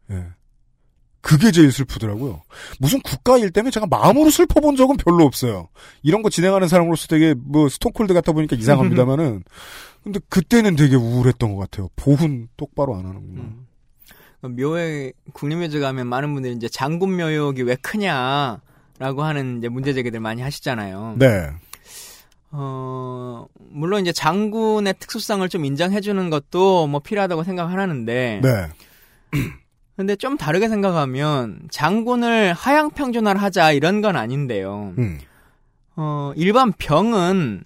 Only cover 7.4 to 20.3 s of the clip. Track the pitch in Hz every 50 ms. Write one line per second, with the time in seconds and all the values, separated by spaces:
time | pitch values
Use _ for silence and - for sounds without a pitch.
7.4 | 123 139 143 151 151 139 - - - 240 - - 226 190 185 175 160 - 160 156
8.4 | 156 151 151 120 107 135 147 135 185 185 165 - 123 123 135 147 165 139 110 95
9.4 | 90 _ _ - - - - - - - _ _ _ 208 196 202 - _ - 190
10.4 | 160 _ - 233 220 208 180 139 151 139 131 131 117 113 120 123 123 131 123 -
11.4 | 117 107 101 98 98 - - - 95 90 _ - - 139 143 139 165 156 143 123
12.4 | 117 117 _ - 147 - _ - 143 139 117 92 92 92 95 98 98 95 95 131
13.4 | 120 - 110 120 127 _ _ _ _ _ _ _ _ - - _ - _ _ _
14.4 | - 127 123 120 135 147 160 170 170 165 156 147 135 131 - _ _ - - -
15.4 | - 143 156 170 175 165 147 151 143 135 131 131 123 123 123 127 143 147 147 139
16.4 | 131 127 123 120 110 113 - - 131 143 160 170 190 190 185 180 170 156 156 151
17.4 | 147 143 139 127 127 120 123 - - - - 214 202 190 156 135 127 127 139 143
18.4 | 143 127 107 - _ _ _ _ _ _ _ _ 131 135 139 135 151 156 151 143
19.4 | 135 127 123 120 113 117 120 131 131 143 139 131 123 120 110 113 110 110